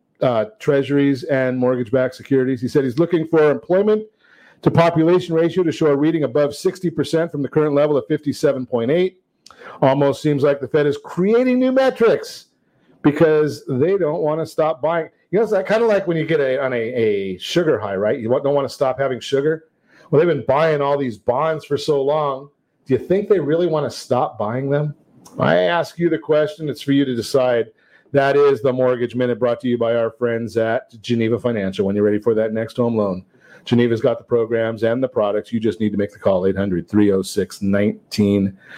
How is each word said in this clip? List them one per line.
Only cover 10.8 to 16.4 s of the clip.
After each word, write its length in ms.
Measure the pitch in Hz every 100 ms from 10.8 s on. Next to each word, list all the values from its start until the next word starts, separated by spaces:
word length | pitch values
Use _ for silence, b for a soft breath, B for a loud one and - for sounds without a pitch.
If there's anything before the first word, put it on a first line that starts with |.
| 147
is 120 | 143
creating 560 | - - 190 233 254 247
new 140 | 254
metrics 760 | 262 262 254 226 151 - - - b b b b b
because 640 | 151 147 160 156 151 117 -
they 300 | 127 160 196
don't 240 | 160 160
wanna 260 | 151 156 156
stop 360 | - 156 156
buying. 260 | 147 170 156 _ _
You 80 | 185
know, 40 |
it's 80 | 226
like, 140 | 202 190
kinda 200 | 220 233
like 200 | 202 156
when 120 | 165
you 80 | 151
get 140 | 160